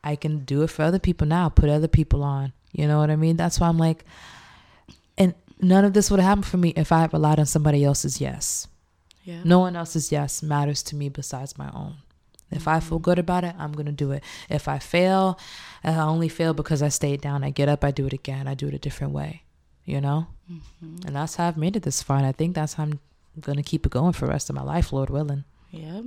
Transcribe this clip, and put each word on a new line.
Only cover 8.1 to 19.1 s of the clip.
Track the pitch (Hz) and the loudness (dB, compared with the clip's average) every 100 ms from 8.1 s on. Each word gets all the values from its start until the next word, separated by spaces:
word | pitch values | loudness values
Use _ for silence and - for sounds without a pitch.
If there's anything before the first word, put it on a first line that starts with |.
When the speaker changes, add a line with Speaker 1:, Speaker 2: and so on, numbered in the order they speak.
| 135 | -4
Speaker 1:
yes. | 139 - - - - _ _ _ _ _ 180 | -6 -6 -6 -6 -8 _ _ _ _ _ -16
Speaker 2:
Yeah. | 170 | -4
Speaker 1:
No | 170 180 | 4 4
one | 180 175 | 4 -2
else's | 165 165 143 | -6 -4 -2
yes | 147 147 - | -2 -2 -6
matters | 156 143 143 147 | -2 -2 0 -4
to | - 147 | -8 -6
me | 143 | -8
besides | 139 139 131 135 - | -8 -10 -10 -12 -12
my | 139 | -12
own. | - - 147 - _ _ - _ | -12 -12 -14 -20 _ _ -20 _
If | 165 - | -6 0
I | 160 | -2
feel | 160 165 | 0 -2
Speaker 2:
Mm-hmm. | |
Speaker 1:
good | 165 175 | 2 0
about | 175 180 175 | 2 -2 -2
it, | 175 | -6
I'm | 151 | -10
gonna | 147 147 | -8 -8
do | 143 139 | -4 -4
it. | 139 - - - | -4 -10 -18 -6
If | 147 - | -4 -4
I | 139 | -6
fail, | - 175 185 190 190 180 - - - - - | -2 2 4 4 2 -2 -10 -20 -20 -8 -2
I | 160 | 0
only | 156 160 165 | 2 0 0
fail | - 165 | 0 0
because | 156 147 151 | 0 -2 0
I | 147 | 0
stayed | - 143 143 | 0 -2 -2
down. | 143 143 139 | -4 -4 -4
I | |
get | 139 143 | 0 2
up, | 143 | 2
I | 143 | 0
do | 139 135 | 0 -4
it | |
again, | 135 - 135 135 | -4 -8 -8 -6
I | 135 | -6
do | 143 | -6
it | |
a | 143 | -6
different | 143 - 139 | -8 -6 -6